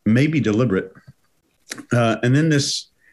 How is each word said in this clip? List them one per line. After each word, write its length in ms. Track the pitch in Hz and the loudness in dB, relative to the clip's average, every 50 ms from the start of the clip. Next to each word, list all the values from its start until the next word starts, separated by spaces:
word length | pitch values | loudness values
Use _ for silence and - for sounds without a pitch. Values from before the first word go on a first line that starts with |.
| _ | _
maybe 340 | 107 110 123 147 156 160 139 | 0 2 2 2 2 0 0
deliberate. 520 | 101 107 104 113 131 110 95 95 - - - - _ - - _ _ _ _ _ _ _ _ _ _ - - - - _ | 0 0 0 0 0 0 0 -2 -4 -6 -14 -20 _ -20 -20 _ _ _ _ _ _ _ _ _ _ -18 -18 -18 -8 _
Uh, 240 | 120 123 117 113 107 - 123 | -2 0 0 0 0 -2 0
and 100 | 123 131 | 0 2
then 140 | 147 165 160 | 2 2 2
this, 380 | 147 139 139 - - - - - _ _ _ _ | 2 0 0 -2 -6 -8 -10 -14 _ _ _ _